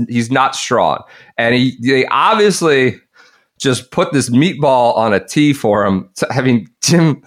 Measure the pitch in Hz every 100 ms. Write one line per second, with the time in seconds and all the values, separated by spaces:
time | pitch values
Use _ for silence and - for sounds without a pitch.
0 | 117 120 117 131 131 - - 117 85 -
1 | - - - - 117 123 127 127 120 131
2 | 127 131 175 220 208 180 165 135 127 98
3 | _ _ _ _ _ - 139 127 - -
4 | 180 143 123 120 175 151 147 131 120 117
5 | 110 98 - 156 147 143 113 104 101 95
6 | - - - 120 131 120 92 - - 170
7 | 160 131